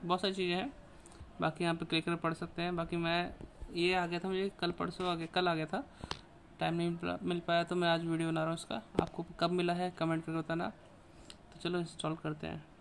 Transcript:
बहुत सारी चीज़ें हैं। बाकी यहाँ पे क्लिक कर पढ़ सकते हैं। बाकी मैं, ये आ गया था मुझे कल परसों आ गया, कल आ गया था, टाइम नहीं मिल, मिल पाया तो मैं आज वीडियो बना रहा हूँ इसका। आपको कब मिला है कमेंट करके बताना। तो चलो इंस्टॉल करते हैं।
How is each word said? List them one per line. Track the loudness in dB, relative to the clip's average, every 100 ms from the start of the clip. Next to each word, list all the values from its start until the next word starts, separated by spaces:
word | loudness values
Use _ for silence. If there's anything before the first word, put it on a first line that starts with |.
बहुत | 0 0
सारी | 0
चीज़ें | 0 2 2
हैं। | 0 -6 -18 -20 -20 -16 -18 -2
बाकी | -2 2
यहाँ | 0 0
पे | 2
क्लिक | 0 2
कर | 0
पढ़ | 0
सकते | -2 -6 -2
हैं। | -2 0
बाकी | 0 0
मैं, | 2 2 2 -4 -14 -12 -8
ये | 2 4
आ | 4 2
गया | 0
था | 0
मुझे | 0 0 0
कल | -2
परसों | 0 -2 0 0
आ | 0
गया, | 0
कल | 2 4
आ | 2
गया | 0
था, | -2 -4 -10 -8 -8 -10 -20 -20 -2
टाइम | 0
नहीं | 2 2
मिल, | 0 -2 -2
मिल | 0 -2
पाया | 2 2
तो | 2 2
मैं | 4
आज | 4 2
वीडियो | 0 2
बना | 2
रहा | 0
हूँ | -2
इसका। | -4 -6 -6 -2
आपको | -2 -2 -8 0
कब | 0
मिला | 2 2
है | 2 0
कमेंट | 0 0 0 0
करके | -4
बताना। | -2 -2 -2 -6 -20 -20 -20 -20 -20 -20 -20
तो | -6
चलो | -2 0
इंस्टॉल | -2 -2 -2 -2
करते | -4 -4 -6
हैं। | -6 -10 -20